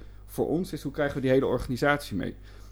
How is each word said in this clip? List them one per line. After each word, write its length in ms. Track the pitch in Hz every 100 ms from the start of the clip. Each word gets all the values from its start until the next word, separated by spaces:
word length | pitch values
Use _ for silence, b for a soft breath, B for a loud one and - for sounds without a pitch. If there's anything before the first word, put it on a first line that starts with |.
| B B B
voor 220 | - 117
ons 240 | 151 180
is 100 | 151
hoe 100 | 139
krijgen 220 | - 143
we 60 | 139
die 80 | 127
hele 160 | 131 113
organisatie 720 | 120 - 120 147 143 - 95
mee. 180 | 92 - b b b